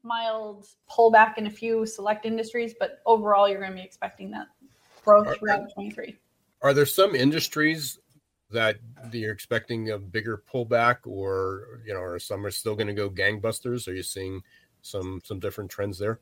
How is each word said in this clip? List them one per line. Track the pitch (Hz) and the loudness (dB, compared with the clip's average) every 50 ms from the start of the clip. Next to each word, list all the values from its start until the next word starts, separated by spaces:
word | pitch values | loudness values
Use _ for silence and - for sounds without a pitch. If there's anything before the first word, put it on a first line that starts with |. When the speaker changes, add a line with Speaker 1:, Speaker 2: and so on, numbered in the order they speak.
| _ | _
Speaker 1:
mild | 233 233 226 226 226 220 220 220 214 202 202 202 - _ _ _ _ | -6 -6 -4 -2 -4 -4 -4 -8 -10 -14 -16 -20 -20 _ _ _ _
pullback | - - 233 226 220 214 220 220 220 | 4 6 6 10 10 10 8 8 4
in | - 214 | -6 -6
a | 208 | -6
few | 214 - 233 226 226 226 220 | -6 -6 -4 -2 0 0 0
select | 220 - - 196 208 214 214 - | -4 -6 -6 -2 -2 -2 -2 -2
industries, | 226 226 226 226 220 - 240 233 226 220 - | -4 -4 -4 -4 -4 -4 -6 -6 -6 -4 -6
but | 202 180 - - _ | -6 -6 -6 -6 _
overall, | - 226 220 208 208 202 196 202 | 4 4 4 4 2 4 6 6
you're | 202 196 196 | 4 2 -2
gonna | 196 190 190 | -6 -10 -10
be | 185 | -12
expecting | 185 185 - _ - 196 - - 196 190 | -16 -18 -12 _ -12 -12 -12 -14 -16 -14
that | 214 - - _ _ _ _ _ _ _ _ _ _ - _ | -12 -12 -14 _ _ _ _ _ _ _ _ _ _ -2 _
growth | 214 208 208 214 | 8 8 8 8
Speaker 2:
Are, | 208 - | 4 -4
Speaker 1:
throughout | - 214 208 202 202 202 - - | -4 0 0 0 0 0 -8 -12
twenty-three. | 202 202 208 - - - - - _ _ _ _ _ _ _ _ _ | -12 -12 -12 -12 -12 -14 -14 -16 _ _ _ _ _ _ _ _ _
Speaker 2:
are | - 139 143 | 2 4 6
there | 143 143 | 6 4
some | 139 - - 190 208 175 | 4 6 4 4 4 6
industries | 127 127 143 151 165 - - - 151 151 156 160 156 147 135 - _ _ _ _ _ _ _ _ _ _ _ | 4 4 4 4 2 -4 -2 -2 0 2 2 0 0 -6 -10 -10 _ _ _ _ _ _ _ _ _ _ _
that | 104 117 113 110 110 110 - - - - - 117 | -2 2 2 2 0 -2 -8 -20 -20 -18 -16 -10
you're | 113 117 110 107 | -8 -6 -6 -6
expecting | 107 - - _ 117 113 - - 120 113 110 110 | -6 -8 -4 _ -2 -2 -2 -2 -6 -4 -4 -4
a | 107 101 | -6 -6
bigger | 98 95 90 110 107 113 110 101 _ _ | -8 -6 -6 -6 -4 -4 -8 -8 _ _
pullback, | - 127 120 110 120 117 117 120 123 - _ | -6 -6 -2 0 2 4 4 4 2 0 _
or, | 110 101 98 98 98 95 95 95 95 98 98 107 110 120 117 110 | -12 -8 -6 -4 -4 -2 -2 -2 -4 -6 -8 -12 -16 -20 -18 -10
you | 107 101 | -10 -8
know, | 92 | -8
or | 90 90 87 | -6 -8 -8
some | 87 - - 104 98 101 | -10 -8 -8 -8 -6 -6
are | 101 | -8
still | 98 - - 113 107 | -8 -6 -4 -4 -2
gonna | 104 107 104 101 | -2 -4 -4 -2
go | 104 104 | -4 -4
gangbusters? | 101 95 92 95 101 107 107 101 113 110 - - 123 120 123 - | -4 -2 0 0 0 0 0 -4 -4 -4 -4 -6 -6 -6 -6 -6
Are | 92 92 | -8 -8
you | 95 | -8
seeing | 90 - - 95 95 95 95 95 - _ _ _ _ _ _ _ | -8 -10 -10 -8 -8 -8 -10 -10 -14 _ _ _ _ _ _ _
some, | _ - - 98 92 92 95 90 _ | _ -12 -10 -8 -8 -8 -10 -12 _
some | - 104 92 | -10 -10 -8
different | 98 101 - - 101 92 | -8 -8 -8 -8 -12 -12
trends | - - 101 101 95 87 | -8 -6 -6 -6 -6 -4
there? | 101 107 117 - | -4 -4 -4 -6